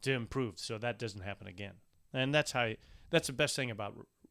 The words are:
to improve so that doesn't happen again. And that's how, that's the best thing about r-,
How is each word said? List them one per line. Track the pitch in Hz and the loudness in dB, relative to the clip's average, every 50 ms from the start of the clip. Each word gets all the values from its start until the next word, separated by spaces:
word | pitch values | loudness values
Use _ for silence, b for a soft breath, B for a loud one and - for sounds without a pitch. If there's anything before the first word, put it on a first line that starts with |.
to | - 135 | 0 0
improve | 135 123 117 104 - 135 127 110 92 - | 0 0 0 -2 0 0 0 0 -2 -6
so | - - 117 107 | -6 -6 -4 -2
that | 113 120 113 113 | -2 -2 -2 -2
doesn't | 120 110 98 104 | -4 -4 -4 -6
happen | 92 101 98 - 98 | -6 -6 -8 -8 -10
again. | 98 92 92 101 98 92 - - _ _ _ _ _ - | -12 -10 -8 -8 -10 -10 -14 -20 _ _ _ _ _ 0
And | 131 131 135 143 | 2 2 4 6
that's | 151 147 - - | 4 4 4 2
how, | 127 120 110 110 b b b b b b b | 2 2 2 0 b b b b b b b
that's | - 165 - - | 2 4 4 2
the | 135 | 2
best | 120 151 135 - | 2 2 2 2
thing | - 135 123 | 0 0 -2
about | 110 101 104 101 110 113 | -2 -4 -4 -6 -6 -8
r-, | - - _ _ _ - | -14 -16 _ _ _ -20